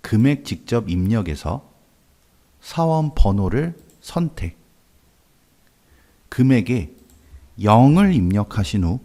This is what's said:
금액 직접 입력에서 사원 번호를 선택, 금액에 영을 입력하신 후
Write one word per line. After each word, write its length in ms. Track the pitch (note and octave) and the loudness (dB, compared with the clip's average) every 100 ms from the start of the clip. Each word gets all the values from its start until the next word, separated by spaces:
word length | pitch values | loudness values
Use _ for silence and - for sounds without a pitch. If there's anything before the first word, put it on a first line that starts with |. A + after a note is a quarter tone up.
금액 440 | - G#2+ B2+ D3 | -2 2 2 0
직접 440 | - F2 - A#2+ A2+ | -6 -12 -4 -4 -2
입력에서 800 | F2+ F#2 A2+ F2 D2 - A2 - _ _ _ _ _ _ _ _ _ | -2 0 -2 -4 -6 -6 -8 -10 _ _ _ _ _ _ _ _ _
사원 540 | - - E3 D#3+ D3+ | -14 -4 -2 0 -2
번호를 640 | - G2+ G2 F#2+ A2+ E3 E3 _ _ | 0 0 2 0 -2 -4 -8 _ _
선택, 560 | - - E3 - F2 - _ _ _ _ _ _ _ _ _ _ _ _ _ _ _ _ _ | -10 -6 -6 -6 -12 -12 _ _ _ _ _ _ _ _ _ _ _ _ _ _ _ _ _
금액에 680 | - B2+ B2+ G2+ B2 D#2 - _ _ _ - - - | 0 2 2 0 -4 -6 -14 _ _ _ -20 -20 -4
영을 520 | G2+ A2 C3 D#3+ G3+ | 2 6 6 6 4
입력하신 680 | D#3+ F2+ G2+ G#2 - G2+ G#2+ | 2 2 0 -2 -4 -2 0
후 160 | E2+ A#2+ | 0 -2